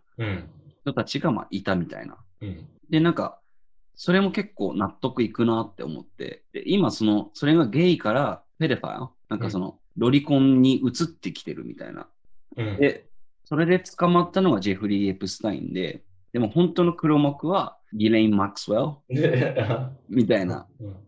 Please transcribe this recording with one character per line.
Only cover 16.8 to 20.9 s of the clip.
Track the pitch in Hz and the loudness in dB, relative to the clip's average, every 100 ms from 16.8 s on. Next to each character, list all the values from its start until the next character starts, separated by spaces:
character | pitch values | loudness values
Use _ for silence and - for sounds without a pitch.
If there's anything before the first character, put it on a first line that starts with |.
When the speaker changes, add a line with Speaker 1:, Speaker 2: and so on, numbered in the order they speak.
Speaker 2:
の | 175 | 0
黒 | 165 160 151 | 2 2 4
幕 | 143 143 151 | 2 0 -2
は | 190 - - - | -2 -4 -10 -12
ギ | 110 107 | 0 2
レ | 110 | 4
イ | 110 | 4
ン・ | 101 | 4
マ | 98 | 0
ッ | |
ク | - | -4
ス | - | -2
ウ | 104 | 0
ェ | 151 - - | -2 -6 -6
ル | 135 | 0
Speaker 1:
で、 | 147 127 135 - 104 123 - - - | 2 2 0 -2 -2 -4 -6 -12 -4
Speaker 2:
み | 117 104 | 0 2
た | 107 | 2
い | 90 | 0
な。 | 82 - - | -6 -10 -16
Speaker 1:
う | |
ん。 | 104 | -16